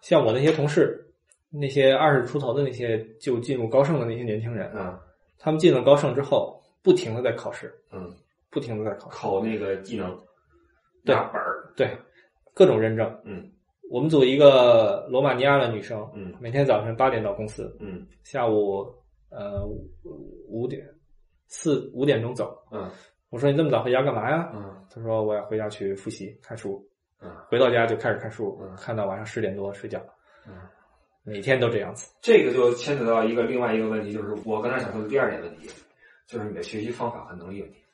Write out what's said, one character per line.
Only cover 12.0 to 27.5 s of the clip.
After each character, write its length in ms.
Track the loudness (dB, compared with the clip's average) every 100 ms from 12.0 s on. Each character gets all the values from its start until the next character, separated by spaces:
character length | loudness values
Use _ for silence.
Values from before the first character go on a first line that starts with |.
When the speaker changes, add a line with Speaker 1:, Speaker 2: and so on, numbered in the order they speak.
| -16 _ _ _ _
Speaker 1:
各 140 | 4 6
种 140 | 6
认 160 | 2 0
证。 200 | -4 -6
Speaker 2:
嗯。 240 | -16 -16 -16 _ _ _ -8
Speaker 1:
我 120 | -4
们 100 | 2
组 140 | 4
一 120 | 6 10
个 680 | 10 10 8 8 6 0 -2
罗 140 | 0
马 120 | 2
尼 80 | 2
亚 140 | 4 4
的 140 | 2
女 100 | -2
生， 280 | -6 -10 -10
Speaker 2:
嗯。 200 | -14 -16 -12
Speaker 1:
每 100 | -6
天 140 | 0
早 180 | 2 2
晨 140 | 0 0
八 120 | 2
点 140 | 2
到 100 | -4
公 140 | -4 -8
司， 300 | -10 -12 -12
Speaker 2:
嗯。 240 | -14 -14 -16 _
Speaker 1:
下 240 | -12 -4 0
午， 360 | 2 2 -2 -6 -14 _ _ _
呃， 340 | -14 -10 -8 -8 -10 -14 -20 -18 -18 -18 -20 -14
五 180 | -8 -8
点， 180 | -8 -14 _ _ _ _ _ _
四， 440 | -8 -2 -2 -4
五 100 | -4
点 160 | 0 0
钟 140 | 0
走。 240 | -6 -8 -10 _
Speaker 2:
嗯。 180 | -14 -14 -16 _ _ _
Speaker 1:
我 80 | -2
说 100 | 0
：“你 40 | 2
这 60 |
么 80 | 2
早 120 | 0
回 100 | 2
家 100 | 0
干 100 | 0
嘛 160 | -2 -2
呀？” 220 | -2 -4 -10
Speaker 2:
嗯。 80 | -14 -16 -20
Speaker 1:
她 80 | -12
说 220 | -4 -2
：“我 100 | 0
要 100 | -2
回 120 | -4 -6
家 120 | -6
去 260 | -6 -6
复 160 | -6 -8
习， 260 | -12 -14 -16
看 140 | -18 -12
书。” 280 | -10 -10 -12 _ _ _
Speaker 2:
嗯。 80 | -20 -20
Speaker 1:
回 80 | -4